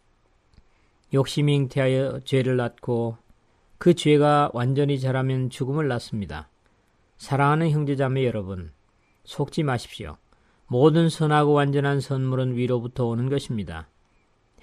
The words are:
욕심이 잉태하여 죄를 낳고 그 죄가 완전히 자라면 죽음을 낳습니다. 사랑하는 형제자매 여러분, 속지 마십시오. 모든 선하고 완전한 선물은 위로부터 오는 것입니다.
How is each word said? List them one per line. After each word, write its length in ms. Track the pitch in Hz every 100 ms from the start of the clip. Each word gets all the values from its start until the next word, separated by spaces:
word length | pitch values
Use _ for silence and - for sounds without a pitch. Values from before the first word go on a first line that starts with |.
| _ _ _ _ _ _ _ _ _ _ _
욕심이 420 | 139 131 - 147 143
잉태하여 640 | 127 139 131 131 135 131 -
죄를 320 | 131 127 127
낳고 600 | 120 - - 117 117 113 _ _ _ _ _ -
그 140 | 180
죄가 580 | 170 151 147 147 147 147
완전히 460 | 117 123 139 143 135
자라면 500 | 131 131 131 131 127
죽음을 380 | - 131 147 147
낳습니다. 600 | 120 - 110 95 76 - _ _ _ _ _ _ -
사랑하는 540 | - 139 143 151 165
형제자매 540 | 147 143 135 131 135 127
여러분, 460 | 107 92 92 82 - _ _ _ _
속지 400 | - - 143 -
마십시오. 540 | 147 120 - - 78 - _ _ _ _ -
모든 400 | 123 156 160 165
선하고 460 | - 151 151 147
완전한 480 | 147 139 143 143 143
선물은 560 | - 135 131 131 127 120
위로부터 480 | 123 123 123 - 117
오는 240 | 117 131
것입니다. 580 | 139 - 117 82 82 - _ _ _ _ _ _ _